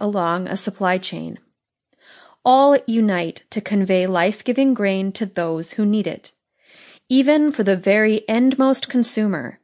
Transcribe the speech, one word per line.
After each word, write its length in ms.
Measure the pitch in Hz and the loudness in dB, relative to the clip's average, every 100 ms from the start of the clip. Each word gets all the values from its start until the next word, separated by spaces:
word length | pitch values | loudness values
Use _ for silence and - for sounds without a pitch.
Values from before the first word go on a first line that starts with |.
along 480 | 208 202 170 175 185 | -4 -2 -2 -2 -4
a 80 | 190 | -6
supply 400 | - - 185 185 | -8 -4 -2 -2
chain. 420 | 185 165 165 - _ _ _ _ _ _ _ - - _ | -4 -10 -12 -14 _ _ _ _ _ _ _ -20 -20 _
All 340 | 254 262 277 285 - | 2 6 6 4 2
unite 580 | 226 214 180 170 - - | 0 2 0 -4 -8 -12
to 100 | 214 | -10
convey 460 | - 202 190 185 185 | -2 0 2 0 2
life-giving 640 | 180 185 208 - 247 269 | 2 0 -2 -4 0 2
grain 400 | 240 202 190 196 | 2 0 -2 -4
to 120 | 190 202 | -6 -8
those 480 | 185 165 160 165 | -4 -4 -4 -6
who 120 | - 208 | -2 0
need 220 | 214 175 | 0 -2
it. 240 | - - _ _ _ _ - - - - | -8 -16 _ _ _ _ -20 -20 -14 0
Even 440 | 262 269 302 302 | 2 4 4 2
for 120 | 285 | 0
the 140 | 196 185 | 0 0
very 500 | 196 208 214 214 - | 2 2 2 0 0
endmost 640 | 220 262 262 262 262 - | 0 2 2 2 0 -2
consumer, 680 | 254 233 - 214 165 123 - | -2 -2 -2 -2 -4 -8 -14